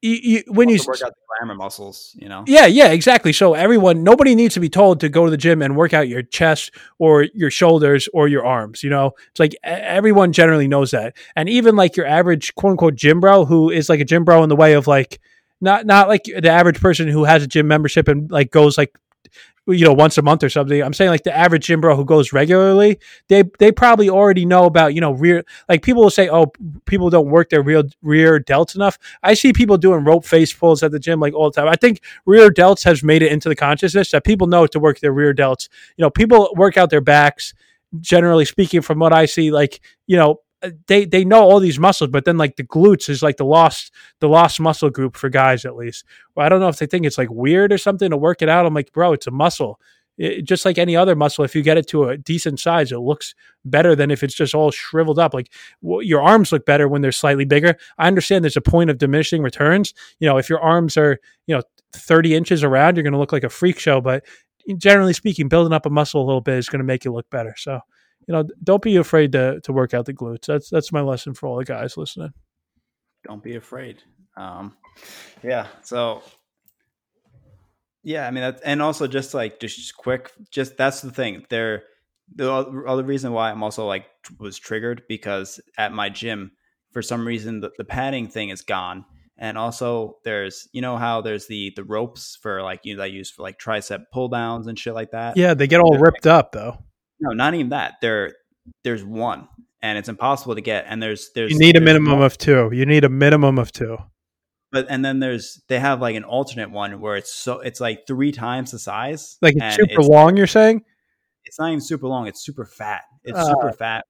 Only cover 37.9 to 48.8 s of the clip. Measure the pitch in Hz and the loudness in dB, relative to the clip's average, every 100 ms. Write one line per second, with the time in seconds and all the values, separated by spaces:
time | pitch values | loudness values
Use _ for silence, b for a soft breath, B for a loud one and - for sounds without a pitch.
37.9 | 165 165 175 175 165 147 - 190 175 147 | -16 0 2 4 2 2 0 0 0 -2
38.9 | 151 160 160 156 - 156 151 143 - b | 0 2 4 2 0 -2 0 -2 -4 b
39.9 | b _ 180 151 151 _ _ 185 160 _ | b _ 2 4 2 _ _ -16 -16 _
40.9 | 196 202 185 185 220 202 202 190 139 180 | 0 2 0 4 6 8 6 4 2 0
41.9 | 190 147 139 139 170 151 - 139 156 190 | 0 -2 -2 -2 0 -2 -4 -8 4 4
42.9 | 196 - 139 156 139 135 160 160 - - | 4 0 -4 -2 -2 2 4 4 2 -16
43.9 | b b b 156 156 165 - 160 156 151 | b b b 2 4 4 2 -2 0 -2
44.9 | 135 131 - 139 131 131 127 127 120 120 | -2 -8 -6 -4 0 0 0 -6 -14 -16
45.9 | - - b b - 147 185 185 151 151 | -16 -20 b b -4 0 2 0 -2 -6
46.9 | 185 156 - 123 117 131 175 202 196 - | -4 -4 -4 -8 -4 -2 0 2 0 -2
47.9 | 196 190 151 151 175 160 170 175 151 | -4 -2 -2 -2 -2 0 0 0 -2